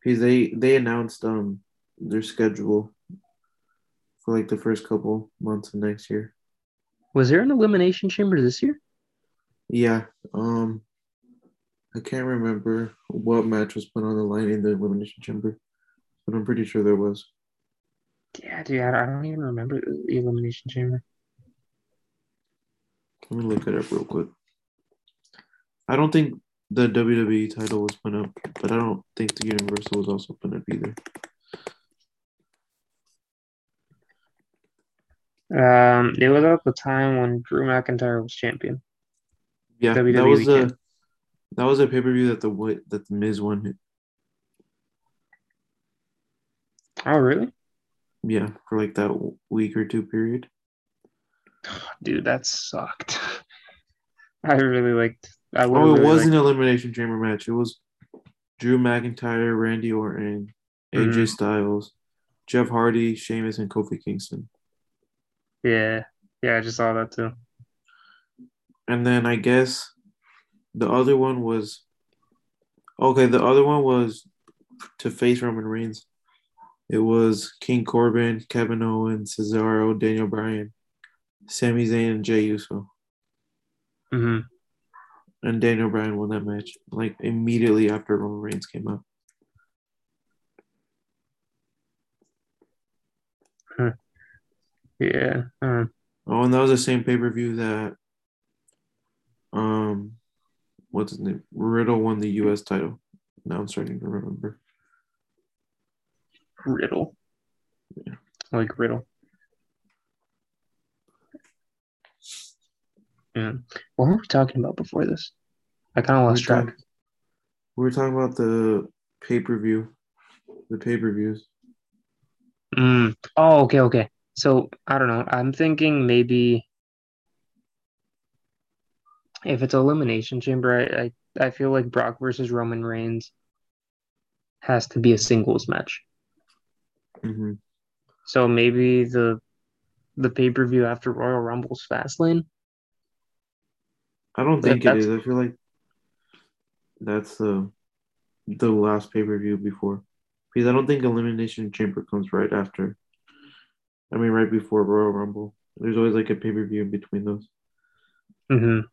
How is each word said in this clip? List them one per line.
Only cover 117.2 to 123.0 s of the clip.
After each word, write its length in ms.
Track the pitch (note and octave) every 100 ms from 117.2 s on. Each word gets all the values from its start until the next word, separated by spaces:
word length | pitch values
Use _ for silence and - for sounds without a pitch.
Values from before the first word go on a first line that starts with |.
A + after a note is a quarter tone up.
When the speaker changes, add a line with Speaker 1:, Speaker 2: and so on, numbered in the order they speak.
| _ _ _ _ _ -
Speaker 1:
we 80 |
were 60 | B2+
talking 240 | B2+ C3+
about 200 | C3 B2+
the 540 | B2+ A#2 A2+ A2 G#2 - _ _ _
pay-per-view. 720 | - A#2+ G2+ A#2 A2 A2 A2 _ _ _ _ _ _ - -
The 80 | A2
pay-per-views. 680 | - A#2+ A2 G#2 G#2+ A2 _ _ _ _ _ _ _ _ _ _ _ _ _
Speaker 2:
Mm. 400 | - B2+ B2